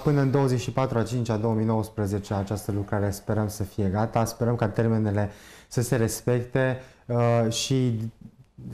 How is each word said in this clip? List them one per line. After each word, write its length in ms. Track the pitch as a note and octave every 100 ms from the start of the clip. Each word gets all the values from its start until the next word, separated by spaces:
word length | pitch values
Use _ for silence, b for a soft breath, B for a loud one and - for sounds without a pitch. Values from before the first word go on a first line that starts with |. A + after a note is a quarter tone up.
până 180 | D#3 C#3+
în 100 | C3+
douăzeci 280 | C3+ C3+ B2+
și 120 | -
patru 260 | B2 C3 A#2
a 60 |
cincea 340 | G#2+ B2 A#2 G#2+
două 160 | A2+
mii 120 | A2 A2
nouăsprezece 680 | A2+ G#2 - G2+ G2+ G2
această 380 | G2+ G2 G2+ -
lucrare 380 | G2+ G2+ G#2 G2+
sperăm 380 | G2 - G#2+ G#2+
să 160 | -
fie 220 | G2 - G2
gata, 400 | G#2 A2+ A#2+ A2
sperăm 300 | - A#2 A#2+
ca 120 | G#2+
termenele 640 | - A2+ A2 G#2+ G2+ G2+ B B B B
să 140 | -
se 140 | A#2 C3
respecte, 800 | A2+ - - B2 B2 C3+ C3 B2+ B B B
uh, 460 | A#2+ A#2+ A#2 A2+
și 580 | A2 - C3+ B2+ A2 A2+ - - - - - B2